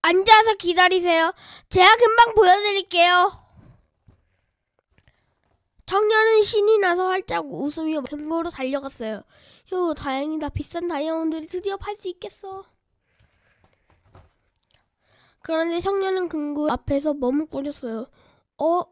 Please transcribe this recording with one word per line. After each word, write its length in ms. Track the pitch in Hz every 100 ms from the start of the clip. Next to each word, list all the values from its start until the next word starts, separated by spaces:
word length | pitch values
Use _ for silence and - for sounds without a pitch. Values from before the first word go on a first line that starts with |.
앉아서 520 | 320 359 392 440 440
기다리세요. 760 | 403 349 349 359 370 349 330 330 - - - _
제가 280 | 370 370 453
금방 380 | 466 466 466
보여드릴게요. 1080 | 440 370 392 415 392 381 349 349 359 381 - _ - - _ _ _ _ _ _ _ _ _ _ _ _ _ _ _ _ _ _ _ _ _ -
청년은 560 | 392 427 440 440 440
신이 360 | 415 427 403 440
나서 300 | 381 349 370
활짝 360 | 370 381 339
웃으며 560 | 302 254 277 294 320 311
금고로 500 | 247 196 302 330 330
달려갔어요. 720 | - 262 269 269 - 220 208 - _ _ _ _
"휴, 280 | 370 349
다행이다. 540 | 302 285 269 294 311 294
비싼 380 | - - 339 349
다이아몬드를 600 | 302 311 320 320 320 320
드디어 280 | 359 392 392
팔 200 | - 403
수 120 | 370
있겠어." 560 | 359 415 _ 392 381 392 _ _ _ _ _ _ _ _ _ _ _ _ _ _ - _ _ _ _ _ _ _ _ _ _ _ _
그런데 400 | - 320 330 339
청년은 480 | 392 392 381 381 349
금고 420 | 311 294 294 302
앞에서 420 | 254 - 277 302
머뭇거렸어요. 920 | 294 254 285 311 269 285 285 240 226 247 _ _ _ _ -
"어? 260 | 311 349 339